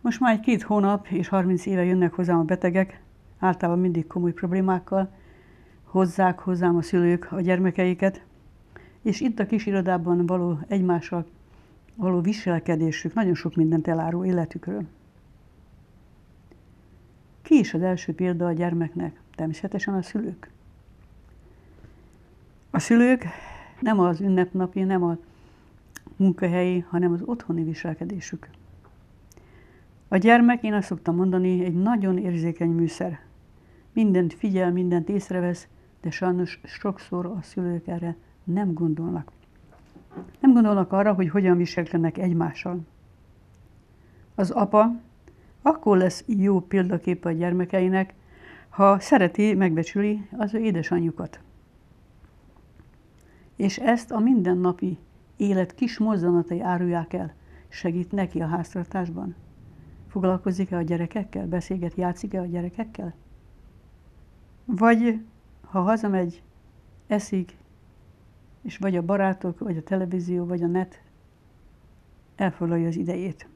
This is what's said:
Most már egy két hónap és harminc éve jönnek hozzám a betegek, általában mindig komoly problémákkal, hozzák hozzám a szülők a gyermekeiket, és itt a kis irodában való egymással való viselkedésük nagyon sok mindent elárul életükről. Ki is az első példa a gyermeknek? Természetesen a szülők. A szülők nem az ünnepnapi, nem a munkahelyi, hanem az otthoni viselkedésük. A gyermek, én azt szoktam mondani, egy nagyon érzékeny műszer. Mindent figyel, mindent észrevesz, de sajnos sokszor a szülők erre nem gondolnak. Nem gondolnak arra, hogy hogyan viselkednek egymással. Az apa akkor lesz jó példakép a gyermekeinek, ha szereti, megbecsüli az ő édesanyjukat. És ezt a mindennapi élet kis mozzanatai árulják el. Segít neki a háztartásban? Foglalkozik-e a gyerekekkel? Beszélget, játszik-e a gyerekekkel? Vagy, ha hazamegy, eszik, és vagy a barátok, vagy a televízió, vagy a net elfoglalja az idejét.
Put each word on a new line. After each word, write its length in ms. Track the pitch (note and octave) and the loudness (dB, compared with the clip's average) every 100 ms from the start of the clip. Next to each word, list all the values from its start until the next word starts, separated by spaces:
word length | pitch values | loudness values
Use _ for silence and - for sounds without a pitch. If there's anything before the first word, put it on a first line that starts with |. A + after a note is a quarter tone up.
| A#3+ | -4
Most 140 | A3+ | 0
már 140 | B3 | 2
egy 60 | A3 | 2
két 220 | A#3 A3 | 2 0
hónap 440 | - G#3 G3+ G3+ - | 2 2 2 0 -2
és 220 | F#3 F3+ | -4 0
harminc 380 | F#3+ F#3 F3+ - | 0 2 0 0
éve 180 | F#3 | 0
jönnek 280 | F3+ F#3 F3 | 2 2 2
hozzám 260 | F3+ F3+ E3+ | 0 0 2
a 40 | |
betegek, 600 | D#3+ F3+ F3+ F3+ F#3+ - - - - - | 2 0 2 2 0 -6 -20 -20 -20 -2
általában 420 | F#3+ E3+ E3+ F3 | -2 0 0 2
mindig 260 | F3+ E3 D#3+ | 2 0 -4
komoly 260 | F3+ F3 | -2 -2
problémákkal, 760 | E3+ F3 F#3+ F#3+ F#3 - G3 F#3+ - - - - - - - | -2 -4 0 0 -2 -2 -2 -2 -8 -20 -20 -20 -20 -20 -20
hozzák 540 | - F#3+ F#3 F3 F#3 F3+ | -4 0 0 2 2 2
hozzám 380 | F#3+ F3+ F3 E3+ | -4 0 2 2
a 60 | |
szülők 500 | E3 F3+ F3 F3 - | 2 2 2 2 -2
a 80 | F3+ | -4
gyermekeiket, 840 | F3+ F3+ F#3 F3 F#3 F#3 G3 F#3+ - - - - _ - - - | 0 2 2 2 0 2 -2 -2 -20 -20 -20 -20 _ -20 -20 -6
és 180 | A3+ - | -4 -2
itt 180 | C4 A3+ | -2 -2
a 80 | G3+ | -2
kis 200 | A3 G#3+ | -2 0
irodában 600 | G3 F#3 F3+ E3+ F3 F3 | 0 0 0 2 2 2
való 320 | F#3 F3 D#3 - | 0 0 -2 -2
egymással 580 | G3+ F3+ E3+ E3 F3 D#3+ - - - - - - | 0 2 0 -2 -6 -6 -14 -20 -20 -20 -20 -20
való 260 | A3+ F#3 F3+ | -4 0 2
viselkedésük 960 | F3 G#3+ F3+ E3 E3 D#3+ D#3+ D3+ E3 | 0 -2 -2 -2 0 0 0 -2 -4
nagyon 200 | A3+ F#3+ | -2 0
sok 200 | D#3+ E3+ | 0 -2
mindent 320 | E3+ D#3+ D#3+ D#3+ | 2 2 2 0
elárul 360 | E3 D#3+ F3 | -2 -2 -2
életükről. 600 | F#3 F3+ D#3+ E3+ - G3+ D#3 - _ _ - - - - - - - - - - - - - - _ - _ - - - _ - | -2 -2 -2 -8 -8 -8 -10 -14 _ _ -20 -20 -20 -20 -20 -20 -20 -20 -20 -20 -20 -20 -20 -20 _ -20 _ -20 -20 -20 _ -20
Ki 160 | - D4+ | 4 6
is 160 | G3+ | 6
az 80 | D#3+ | 0
első 320 | F#3 F3+ - | 0 -2 -4
példa 320 | D#3 F3+ E3+ F3 | -2 -2 0 -2
a 60 | |
gyermeknek? 680 | E3 F3 E3+ E3 F3 E3+ - - | 0 0 0 -2 -4 -8 -10 -18
Természetesen 600 | - D#3+ D3+ G3 F#3+ - | -8 -6 -6 -6 -6 -4
a 80 | G3 | -4
szülők. 480 | F3 G#3 - F3 - _ - - - - - - - - - - - - - - - - _ - - - _ | -4 -6 -6 -10 -20 _ -20 -20 -20 -20 -20 -20 -20 -20 -20 -20 -20 -20 -20 -20 -20 -20 _ -20 -20 -20 _
A 80 | E3+ | -4
szülők 460 | - A#3 A#3+ B3+ E3+ - - - - - | 4 6 6 4 0 -12 -18 -20 -20 -4
nem 200 | A#3 G#3 | 0 4
az 200 | F3+ E3 | 2 2
ünnepnapi, 640 | G3 F#3 F3+ F#3 F3+ F#3+ | 2 2 2 0 -2 -2
nem 200 | F#3+ F#3+ | 0 2
a 140 | F3 E3+ - - - - - - - - - - | 0 -2 -10 -20 -20 -20 -20 -20 -20 -20 -20 2
munkahelyi, 680 | F#3+ F3+ F3+ F3+ F3+ F3+ F3 | 2 2 0 0 0 0 -2
hanem 240 | F3 F3+ | 0 2
az 100 | F3 | 0
otthoni 380 | A3 A#3 - E3+ | -4 -8 -4 -2
viselkedésük. 840 | D#3+ D#3 E3+ D#3 E3+ G3 - F3 - - - - - - - - - - - - - - - - - | -2 -4 -8 -8 -8 -8 -10 -14 -14 -20 -20 -20 -20 -20 -20 -20 -20 -20 -20 -20 -20 -20 -20 -20 -2
A 80 | G3 | 2
gyermek, 460 | A3 A#3 A#3+ A#3+ | 6 8 6 4
én 100 | A3+ | 0
azt 140 | G#3 F#3+ | -2 -2
szoktam 300 | E3 - E3+ | -4 -2 0
mondani, 480 | F#3 F#3 F#3 F3+ | 2 2 2 0
egy 100 | F3+ | 0
nagyon 440 | E3+ G3+ A#3+ F#3+ F3+ | 0 0 2 0 0
érzékeny 520 | G3 E3+ E3 E3 E3+ | -2 -2 -4 -2 0
műszer. 480 | E3+ E3 - F3+ D3+ - - - - - - _ | 0 0 -2 -6 -6 -16 -20 -20 -20 -20 -20 _
Mindent 400 | A3+ A3 F3+ F3 | 0 4 4 2
figyel, 400 | - G#3+ F#3+ F3+ | -2 -2 0 0
mindent 360 | F3+ F3+ F3 E3 | 0 0 0 0
észrevesz, 600 | G3+ G3 F#3 F3 F3 - - _ _ | -4 -4 -4 -2 -4 -12 -20 _ _
de 100 | E3+ | -10
sajnos 500 | - F#3 F3+ F3+ - | -4 -2 0 -4 -8
sokszor 600 | - - G3+ F#3+ - F3+ F3+ | -18 -8 -8 -8 -8 -8 -6
a 120 | G3 | -10
szülők 440 | - - F3 F3 E3+ | -10 -6 -4 -6 -6
erre 300 | E3+ E3+ E3 - _ | -8 -8 -10 -16 _
nem 280 | - F3+ G3 | -4 -2 -2
gondolnak. 600 | D#3+ E3 D#3 E3+ F3 C#3 - _ - - - - - - - - - | 0 -2 -2 -4 -6 -10 -20 _ -20 -20 -20 -20 -20 -18 -18 -16 4
Nem 120 | C4+ | 6
gondolnak 400 | A#3+ G#3+ G3+ F#3 | 6 6 2 2
arra, 200 | G3 G#3 | 2 2
hogy 180 | F#3+ F3+ | 2 0
hogyan 260 | G3 F#3 F3 | 2 4 4
viselkednek 600 | E3+ - E3 E3+ E3 - | 2 -2 -2 0 0 0
egymással. 600 | F#3 E3 E3 - F#3 F3 D#3+ - - _ - - - - - - _ _ - - - | -2 0 -2 -4 -8 -8 -12 -20 -20 _ -20 -20 -20 -20 -20 -20 _ _ -20 -20 -12
Az 160 | - F#3 | -4 -2
apa 500 | - G3+ G#3+ A3+ A#3+ - _ - - - - | 0 2 4 4 0 -12 _ -20 -20 -20 -2
akkor 340 | C#4+ D#4 A3 F#3+ | 0 2 4 4
lesz 280 | F#3 - - | 4 -2 -4
jó 340 | G#3 G3 F#3+ | 0 2 2
példakép 640 | F#3 G3 F3+ F3 F#3 F3+ | 2 0 0 -2 -2 -2
a 80 | F3 | -2
gyermekeinek, 840 | E3 F3 F3+ F3+ G3 F#3 F#3 F#3+ - - - - - - | -2 0 0 0 0 2 2 0 -8 -20 -20 -20 -20 -14
ha 300 | - G3 G3 | 4 4 4
szereti, 540 | - A#3+ F3 F#3+ G#3 | 4 4 4 2 2
megbecsüli 760 | F#3+ F#3 D#3+ D#3+ G3+ G#3 G#3 G3+ B3 | 4 2 2 -2 0 0 -2 -6 -6
az 180 | G#3 | -4
ő 40 | A3 | -2
édesanyjukat. 840 | A3 E3+ D#3 E3+ E3 - - - - - _ _ _ _ _ _ - _ - - - - - _ _ _ - - - - | 0 -2 0 0 0 -4 -12 -14 -20 -20 _ _ _ _ _ _ -20 _ -20 -20 -20 -20 -20 _ _ _ -20 -20 -20 -4
És 220 | G3+ - | -4 0
ezt 320 | A#3+ A#3 - | 0 0 -2
a 80 | A3 | 0
mindennapi 800 | A#3 B3 F3+ F3+ F3+ F3+ F#3+ E3+ - _ _ - | 2 4 2 2 0 0 -6 -6 -14 _ _ -4
élet 380 | G3+ F#3+ F3+ | 0 0 -2
kis 240 | - A#3+ - | -4 -6 -2
mozzanatai 640 | A3 G#3 F3 F3 E3+ E3+ | -2 0 2 2 0 -4
árulják 520 | F3+ F3 F3+ E3+ E3 | -2 -2 0 -2 -4
el. 220 | F#3 E3+ - - - - | -8 -8 -12 -20 -20 -20
Segít 440 | - F3 E3+ F3 | -8 -4 -4 -4
neki 280 | G3+ F#3 E3 | -4 -4 -4
a 60 | E3 | -4
háztartásban? 880 | E3+ E3 F#3+ E3+ G3 E3+ E3+ F#3+ E3+ - - - - - - - G3 | -4 -6 -8 -6 -6 -6 -8 -10 -12 -20 -20 -20 -20 -20 -20 -10 -2
Foglalkozik-e 600 | F#3 F#3 F#3+ F#3 F#3 F3 | 0 0 -2 -2 -2 -2
a 60 | |
gyerekekkel? 640 | E3 E3+ E3+ A3 G3 F#3+ F#3 | -2 -2 -2 -6 -8 -8 -4
Beszélget, 480 | F3 - F#3+ E3+ | -6 -4 -6 -4
játszik-e 460 | F3 F3+ F3 G3+ F#3+ | -4 -4 -4 -6 -6
a 60 | F3+ | -6
gyerekekkel? 680 | F3 F3 F3 A3 G#3+ F3+ - - - - - - - - - - - - - - - | -6 -6 -8 -10 -10 -12 -12 -20 -20 -20 -20 -20 -20 -20 -20 -20 -20 -20 -20 -20 -16
Vagy, 600 | - F#3+ A3+ A3+ A#3 A3 - - - - | -6 2 4 4 2 -2 -8 -20 -20 -20
ha 200 | - F#3+ | -6 -2
hazamegy, 640 | F#3 A3+ G#3+ F#3+ F3 - - - - - - - _ | 0 0 0 0 -2 -6 -20 -20 -20 -20 -20 -20 _
eszik, 500 | G#3 G3+ F#3+ F3 - - - _ - - _ - - - - | -4 -2 -6 -6 -14 -20 -20 _ -20 -20 _ -20 -20 -20 -16
és 160 | A3 - | -16 -6
vagy 180 | G3 F3+ | -2 -2
a 60 | |
barátok, 560 | E3+ G3 F#3+ F#3+ F3+ E3+ | 0 0 0 -2 -6 -6
vagy 180 | A3+ E3 | -6 -6
a 60 | |
televízió, 640 | - F#3+ F3+ F3+ F3 F3+ | -4 -4 -2 -4 -2 -4
vagy 180 | F3 F3+ | -2 -2
a 40 | E3+ | 0
net 360 | F3+ F#3 - - _ _ _ _ _ - - - - _ - _ - | 0 -4 -12 -20 _ _ _ _ _ -20 -20 -20 -20 _ -20 _ -4
elfoglalja 520 | F#3+ - E3+ E3+ E3 | -4 -2 -2 0 0
az 80 | E3 | -2
idejét. 520 | F3 F3+ F#3 - - | -4 -4 -6 -10 -18